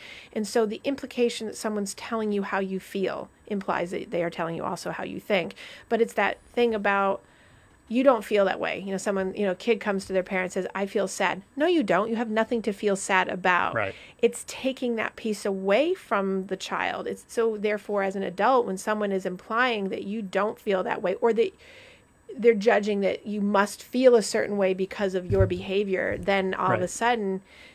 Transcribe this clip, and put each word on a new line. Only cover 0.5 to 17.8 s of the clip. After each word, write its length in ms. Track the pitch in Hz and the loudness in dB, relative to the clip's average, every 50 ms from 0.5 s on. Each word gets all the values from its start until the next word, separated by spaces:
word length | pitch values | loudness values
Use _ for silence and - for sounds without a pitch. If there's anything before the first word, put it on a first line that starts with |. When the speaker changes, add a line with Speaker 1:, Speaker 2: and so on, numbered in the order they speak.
| - 240 226 | 0 0 2
Speaker 1:
the 160 | 214 220 - - | 0 -2 -4 -4
implication 600 | 277 277 277 - 254 - - 247 240 233 - 226 | -4 -4 -4 -6 -8 -2 0 0 0 0 -2 -8
that 100 | 214 - | -8 -8
someone's 380 | - - 220 214 208 202 202 - | -6 -6 -4 -2 -2 -4 -4 -6
telling 380 | - - - 240 226 220 214 | -10 -10 -6 -4 -2 -2 0
you 100 | 208 202 | 0 -2
how 160 | 196 196 - 196 | -2 0 -2 -2
you 200 | 196 190 190 190 | -2 -2 -4 -6
feel 500 | - - - 196 190 - - - - - _ _ - | -8 -6 -4 -2 -2 -2 -2 -4 -10 -12 _ _ -10
implies 460 | - 208 202 190 - 175 - 175 175 | -6 -6 -6 -2 -2 -2 -2 -2 -2
that 180 | 190 - - - | -4 -8 -8 -4
they 140 | - 175 170 | -4 -2 -2
are 80 | 170 | -2
telling 240 | 165 - 170 165 165 | -2 -4 -6 -4 -4
you 80 | 165 - | -6 -6
also 260 | - 185 - - 180 | -6 -6 -6 -8 -8
how 140 | 170 - - | -8 -8 -8
you 160 | - - 190 | -8 -10 -10
think. 340 | - - 214 190 165 180 - - - - - - - - | -4 -2 0 0 0 -2 -8 -14 -18 -18 -18 -16 -8 -2
But 120 | 233 220 | 2 2
it's 120 | 233 226 - | 2 2 2
that 260 | - 202 - - - - - - | 0 0 0 0 -4 -10 -8 -2
thing 200 | - 240 240 220 | 0 2 2 2
about, 480 | 214 202 208 196 196 196 196 - - - - - - - - - - - - - _ _ - | 2 2 2 2 4 2 2 0 -2 -6 -14 -20 -20 -20 -20 -20 -20 -20 -20 -20 _ _ -4
you 140 | 220 247 269 | 0 4 6
don't 220 | 277 262 220 208 | 6 6 6 2
feel 200 | - 226 208 196 | 2 4 4 4
that 140 | 185 - - | 4 2 0
way. 200 | - 165 160 - | -2 -4 -4 -4
You 100 | 185 196 190 | -4 -4 -4
know, 40 | 185 | -4
someone, 380 | - 220 202 190 190 190 - | -2 -2 0 0 -2 -2 -2
you 100 | - 208 | -2 0
know, 60 | 196 | 0
a 40 | 180 | -2
kid 240 | - - 240 233 202 | -2 0 0 0 0
comes 260 | - 220 196 196 196 | 0 -2 -2 -2 -2
to 80 | - 190 | -2 -2
their 100 | 190 180 | -2 -2
parents 320 | - 202 185 185 180 - | 0 -2 -2 -2 -2 -2
and 80 | 196 185 | -4 -6
says, 60 | - - | -4 -4
"I 140 | 190 202 196 | -4 -4 -2
feel 200 | - - 190 190 | 0 -2 -2 -2
sad." 360 | - - 196 185 - 180 - _ - | -2 0 0 0 0 -2 -8 _ -4
No, 120 | 277 294 349 | 0 2 2
you 160 | 359 330 254 | 4 4 4
don't. 260 | 196 180 180 208 233 | 4 2 2 2 0
You 60 | 226 | -2
have 160 | 214 240 226 | -2 -2 0
nothing 320 | 214 220 220 220 247 233 202 | 0 0 0 0 0 -2 -2
to 100 | 226 202 | -2 -4
feel 220 | - - 202 196 | 0 0 0 0
sad 340 | 196 - - 202 185 185 - | 0 0 2 2 2 2 2
about. 460 | - 190 185 185 180 175 - - 85 | -2 0 2 2 4 4 2 0 0
Speaker 2:
Right. 180 | 113 104 98 - - - - - - - | -2 -2 -2 -4 -10 -16 -20 -6 2 2
Speaker 1:
It's 200 | 240 - - - - | 2 2 0 -12 -12
taking 480 | - - - 262 262 - 262 240 233 | -10 -6 -4 -4 -4 -2 -2 -2 -2
that 200 | 220 220 - - | -2 -4 -4 -6
piece 300 | - - 220 208 202 - | -6 -4 -4 -4 -2 -2
away 480 | 214 196 190 190 196 196 233 294 339 370 | -4 -2 -2 2 2 4 4 4 2 0
from 540 | - - - 233 202 196 196 190 190 190 196 | -4 -4 -2 -2 0 0 0 -2 -2 -4 -4
the 100 | 185 190 | -6 -8
child. 480 | - - 196 175 92 90 - - 190 | -6 -6 -4 -2 -2 -2 -2 -4 -6
It's 200 | - 196 196 - - | -6 -8 -8 -10 -10
so 300 | - 240 226 226 220 208 | -2 0 0 0 0 0
therefore, 440 | 202 214 208 208 | 0 -2 -2 -2